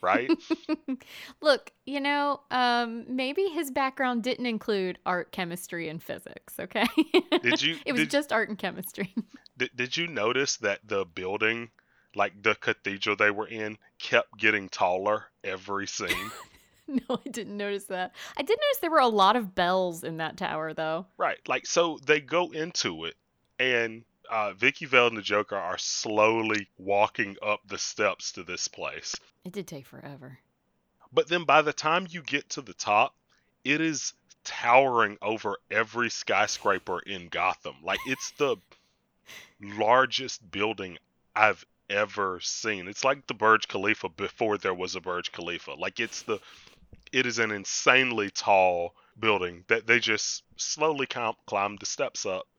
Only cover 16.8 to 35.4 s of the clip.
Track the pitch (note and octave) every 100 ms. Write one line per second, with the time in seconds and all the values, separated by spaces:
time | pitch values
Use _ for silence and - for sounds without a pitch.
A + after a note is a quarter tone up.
16.8 | - C4+ - B3 - A#3+ G3 G#3 G3+ G3+
17.8 | G3 F#3 F#3 - - - C#4+ A#4+ D5 C5+
18.8 | E4+ D#4+ B3+ G#3+ F#3+ A#3 G#3 F#3 F3 F#3
19.8 | F3+ E3 E3 D#3+ D#3+ - F#3 D#3 D#3+ D#3
20.8 | D#3+ D#3+ F#3 _ F3 - - B2+ - -
21.8 | E3+ D3+ C3+ D3+ C#3 D#3+ F3+ E3 D#3+ -
22.8 | - E2 E2 - _ _ _ _ B2+ B2
23.8 | A#2 A2+ A#2 _ - A2 G#2 F#2+ B2 C#3
24.8 | D3 B2+ A#2+ A2+ G2 G#2 G#2 G2+ F2 -
25.8 | - - - G#2+ G#2+ A2+ A2 G#2+ G2 _
26.8 | F#2 G2+ G#2 - G#2 G2 G#2+ G#2 G2+ G2
27.8 | - - G#2+ F#2 - - E2+ F2+ - -
28.8 | D#2 D2+ - - _ _ F#3 G3+ F#3+ D3
29.8 | C3 - - C#3+ B2+ B2 _ _ _ _
30.8 | _ _ _ - D#3 F3 D#3+ D3 D3+ C#3
31.8 | D#3 E3+ F#3+ F3 D3 C#3+ - - B2 F2+
32.8 | - G#2 C3 _ _ _ _ _ B2+ D3+
33.8 | D#3+ D3 - - _ _ - - A#2+ B2
34.8 | C3+ A#2+ G#2+ G#2+ G2+ -